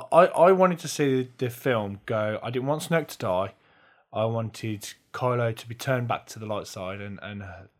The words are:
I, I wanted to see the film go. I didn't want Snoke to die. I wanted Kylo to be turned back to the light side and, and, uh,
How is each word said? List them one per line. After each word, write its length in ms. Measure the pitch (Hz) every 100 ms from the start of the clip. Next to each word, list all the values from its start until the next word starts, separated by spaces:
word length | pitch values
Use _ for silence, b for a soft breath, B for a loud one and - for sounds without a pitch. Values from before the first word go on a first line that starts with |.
| -
I, 140 | 160 175
I 260 | - 175
wanted 280 | 190 185 170
to 80 | 147
see 420 | - 143 131 123 -
the 120 | 127
film 500 | 120 139 117 101 98 -
go. 320 | 113 107 107
I 80 | 117
didn't 180 | 123 135
want 140 | 156
Snoke 260 | - 165 151
to 80 | -
die. 340 | 110 92 98 - b b b b b
I 140 | - 113
wanted 680 | 117 110 - 113 104 - - _
Kylo 420 | - 127 120 117 113
to 140 | 113
be 60 | 117
turned 320 | 135 127 120
back 180 | - -
to 120 | 110
the 80 | 110
light 180 | 104 80
side 320 | 107 92 98
and, 200 | 101 98
and, 220 | 98 101
uh, 200 | 92 90 95